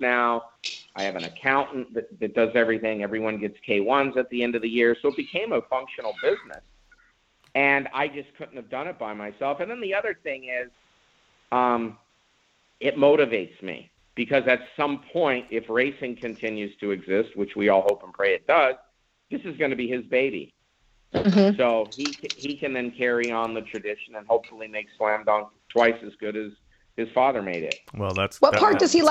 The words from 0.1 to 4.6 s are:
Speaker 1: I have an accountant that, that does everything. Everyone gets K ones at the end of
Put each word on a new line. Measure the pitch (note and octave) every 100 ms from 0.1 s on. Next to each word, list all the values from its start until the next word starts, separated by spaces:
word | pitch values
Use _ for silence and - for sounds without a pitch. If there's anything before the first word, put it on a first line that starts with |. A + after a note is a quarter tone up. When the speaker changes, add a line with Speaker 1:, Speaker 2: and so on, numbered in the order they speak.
| B2 A#2+ A#2 - _ - - - -
Speaker 1:
I |
have | G2 F#2
an |
accountant | D#2+ E2 C3+ C#3 C3+ C#3 B2
that, | A#2 - G2+
that | G#2+
does | A2+ A2+
everything. | A#2+ A2+ A2 A2 G#2+
Everyone | G2+ A2 A2 G#2+
gets | G#2 - -
K | G2+
ones | G2+ C#3 C3+ B2+
at | B2
the | B2
end | A#2+
of | A#2